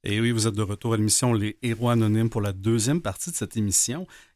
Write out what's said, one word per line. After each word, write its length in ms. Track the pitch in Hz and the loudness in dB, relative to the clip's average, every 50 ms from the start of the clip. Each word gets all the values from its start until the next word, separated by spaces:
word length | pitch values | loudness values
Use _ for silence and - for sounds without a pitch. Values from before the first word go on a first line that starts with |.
| - | -2
Et 160 | 95 101 107 | -2 0 0
oui, 100 | 117 120 | 2 2
vous 160 | 120 113 107 | 2 2 0
êtes 80 | 113 101 | 0 0
de 60 | 107 | -2
retour 320 | 107 92 104 - - 120 113 | -4 -4 -4 -4 -2 0 0
à 40 | |
l'émission 360 | 110 107 107 - - - 123 117 | 2 2 2 2 2 2 2 2
Les 240 | 107 101 107 - _ | 2 0 -2 -4 _
Héros 280 | - 120 113 110 120 120 | -4 -4 -2 0 0 2
Anonymes 400 | 120 117 110 107 107 110 113 113 | 4 4 4 4 2 2 0 0
pour 100 | - 110 | 0 -2
la 140 | 101 101 95 | -2 -2 -4
deuxième 480 | 95 95 110 113 117 104 127 147 175 | -2 0 0 2 2 2 0 0 0
partie 300 | 160 101 90 - - 175 | -2 -4 -8 -6 -10 -8
de 40 | 165 | -6
cette 220 | - 120 - - | -6 -6 -4 -2
émission. 500 | 113 104 101 95 - - - 123 160 185 - - - - _ _ | -2 -2 0 2 0 0 0 -4 -8 -10 -12 -16 -20 -20 _ _